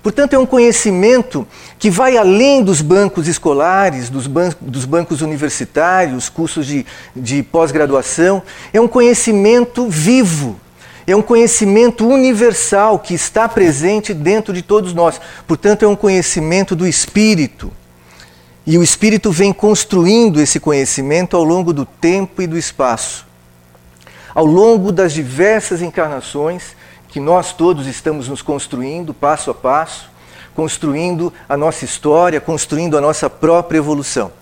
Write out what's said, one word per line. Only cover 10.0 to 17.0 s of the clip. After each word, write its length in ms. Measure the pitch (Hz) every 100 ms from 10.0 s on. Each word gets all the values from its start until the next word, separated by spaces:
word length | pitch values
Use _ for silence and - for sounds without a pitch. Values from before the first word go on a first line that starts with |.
| 156 254 208 156 135 95 _ _ - - -
é 80 |
um 80 | 196
conhecimento 840 | 214 233 233 - 202 202 240 233
universal 920 | 220 269 262 220 233 196 - 202 214 208
que 160 | -
está 340 | 175 - - 226
presente 640 | 220 180 139 170 214 208
dentro 400 | 170 147 214 208
de 80 | 180
todos 320 | 170 208 185
nós. 280 | 170 170 151 - - -
Portanto, 380 | 165 208 208
é 40 | 214
um 60 |
conhecimento 800 | 202 208 190 170 - 156 180 190
do 100 | 170
espírito. 880 | 180 151